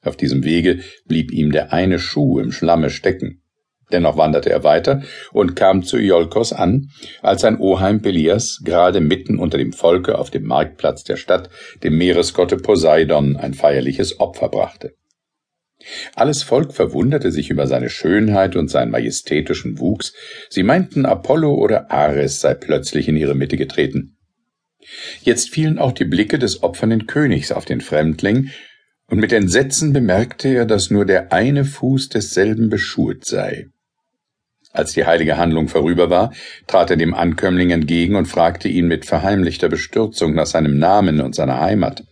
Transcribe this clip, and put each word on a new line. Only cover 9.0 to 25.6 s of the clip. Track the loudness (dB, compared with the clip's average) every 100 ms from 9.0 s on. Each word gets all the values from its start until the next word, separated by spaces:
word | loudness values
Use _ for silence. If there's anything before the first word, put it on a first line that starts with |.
mitten | 0 0 -2 -2
unter | -2 -2
dem | -4
Volke | 0 2 2 0 -2
auf | -4
dem | -6 -2
Marktplatz | -2 -2 -2 -4 -4
der | -8 -8
Stadt | -2 -2 -2 -20 -20 -8
dem | -2 2
Meeresgotte | 2 2 0 0 0 0
Poseidon | 2 2 4 4 4 2 2 -2
ein | -6
feierliches | 0 2 2 -2 -4 -6 -4
Opfer | -6 -4 -4
brachte. | -2 -6 -8 -18 _ _ _ _ _ _ _ _ _ -18 -16 -14 -2
Alles | 0 0
Volk | 0 0 0
verwunderte | -2 -2 0 0 0 0
sich | -2 -4
über | -2 0
seine | -2 -4
Schönheit | -4 0 2 2 2 2 0
und | 0
seinen | 0 0
majestätischen | -2 -4 -6 -2 -4 -2 -6 -6 -4
Wuchs. | -4 -2 -8 -14 -20 -20 -8
Sie | -2
meinten, | 2 2 0 -2 0
Apollo | 0 0 2 2 2
oder | 2 0 0
Ares | 0 2 2 -2 0
sei | -2
plötzlich | -2 -2 -2 -2 -4 0
in | 0
ihre | 0 -2
Mitte | -2 -4
getreten. | -4 -2 -2 -2 -8 _ _ _ _ _ _ _ -20 -18 -18 -2
Jetzt | 0 0 -2
fielen | -2